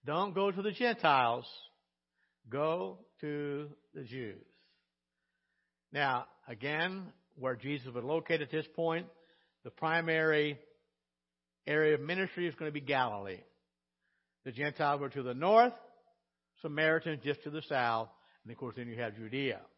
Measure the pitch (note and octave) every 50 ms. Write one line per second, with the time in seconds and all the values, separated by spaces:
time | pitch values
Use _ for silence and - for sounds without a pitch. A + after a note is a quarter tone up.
0 | - D3 D3+ E3+ G3 G3+ E3+ G3 G3 G3+ F3+ F#3+ G3 G#3+ G3 - B3 A#3+ A#3 A#3+
1 | - D#3+ C#3+ C3 B2 A#2 A#2 B2 B2 - - - - - _ _ _ _ _ _
2 | _ _ _ _ _ _ _ _ _ A2+ A#2 C#3 D3+ D#3+ D#3+ F3+ F#3+ F#3+ F#3 F#3
3 | - _ _ _ - D3+ D3 D3 D3 C#3+ C#3+ C#3+ D3+ D3 C#3+ _ _ _ _ -
4 | C3+ A2 B2 C3 B2 G#2+ F#2 - - _ _ _ _ _ _ _ _ _ _ _
5 | _ _ _ _ _ _ _ _ _ _ _ _ _ _ _ _ _ _ C#3 C#3+
6 | C#3+ C3+ B2+ B2 - - _ _ _ - A#2+ G2+ A#2+ C#3+ D3+ D#3 E3 F#3 F#3+ F#3+
7 | F#3 E3+ - _ _ _ _ - B2+ C3 B2+ A2+ A#2+ C#3 D3 C#3 B2 C3 A#2+ B2
8 | A#2+ C3+ D#3 E3 D#3 - E3 D#3 D3+ B2+ - D#3+ D3+ - - - E3 E3 E3 E3+
9 | F3+ - - _ _ _ _ _ _ _ _ _ _ A#2+ _ - D#3+ D#3+ D#3+ E3+
10 | E3 E3 D#3+ D#3+ D#3+ D#3+ D#3 D3+ D3 D3+ D3 - - _ _ _ _ _ _ _
11 | _ _ _ _ _ _ _ _ _ _ _ _ _ - D3 D#3 D#3 D3+ D3+ C#3
12 | D3 D3+ F3+ F#3 F#3+ F3+ - F3+ F3 E3+ C3+ - D#3+ D3+ D3 D3+ C#3+ B2+ C#3+ C3
13 | B2+ A#2+ G#2 G2+ G2 G2 F#2 - - _ _ _ _ _ _ _ _ _ _ _
14 | _ _ _ _ _ _ _ _ _ C3+ A2+ A#2 D3 D3 C#3 - D3+ C#3+ C#3+ C#3+
15 | C#3+ C3 B2 C#3 B2 B2 A#2+ C3 D#3 F#3 G#3+ A3+ A#3+ B3 A#3+ - - - - _
16 | _ _ _ _ _ _ _ _ _ _ _ _ - D3+ D3 D3+ D#3 D#3 D#3+ D#3+
17 | - E3+ D#3 C3+ A#2+ C#3+ C#3 C#3 - D3+ D3 D#3 D3 - D3 C3 B2 A#2 A2+ A2+
18 | A2+ A2+ _ _ _ _ _ _ _ A2 A#2 - C3+ A#2+ G#2+ B2+ A#2+ A#2+ A2+ A#2
19 | A#2+ A2+ G2+ A2 A2 G#2+ B2 C3+ C#3 C3 G#2 F#2 - - _